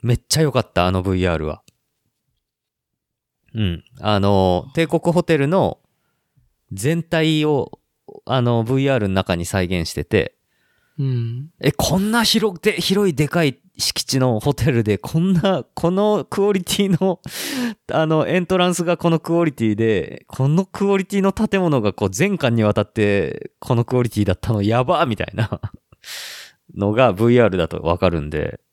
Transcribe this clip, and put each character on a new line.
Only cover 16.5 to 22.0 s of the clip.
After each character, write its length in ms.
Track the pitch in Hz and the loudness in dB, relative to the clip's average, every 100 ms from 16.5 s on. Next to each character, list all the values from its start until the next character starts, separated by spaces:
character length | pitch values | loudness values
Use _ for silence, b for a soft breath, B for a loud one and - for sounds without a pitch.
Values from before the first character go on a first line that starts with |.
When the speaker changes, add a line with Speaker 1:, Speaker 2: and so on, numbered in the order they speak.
Speaker 1:
リ 100 | 196 | 0
テ 240 | 180 - 196 | -2 -2 0
ィ 140 | 180 | 2
の、 200 | 190 175 - B 285 277 | 0 -2 -8 B -8 -4
<laughs> 360 | 240 214 - | -6 -8 -6
あ 140 | 127 160 | -2 2
の、 220 | 156 107 | 2 2
エ 120 | 170 | 0
ン 60 | 175 | 0
ト 120 | 185 | 0
ラ 100 | 180 | 0
ン 80 | 180 | 0
ス 80 | |
が 140 | 170 175 | -2 0
こ 120 | 175 | 0
の 100 | 165 | 0
ク 180 | 160 170 | 0 0
オ 60 | |
リ 100 | 170 | 0
テ 120 | 135 113 | 0 -2
ィ 100 | 104 | 2
で、 500 | 113 104 78 - _ | 0 0 -2 -12 _
こ 200 | - 135 | -2 0
の 180 | 160 190 | 2 -2
ク 260 | - 202 | -2 0
オ 60 | 196 | 0
リ 80 | 190 | 0
テ 140 | 202 | 0
ィ 20 | |
の 100 | 196 | 0
建 280 | - 220 196 | 0 0 0
物 220 | 180 143 | 2 2
が 120 | 104 | 0
こ 140 | - | 0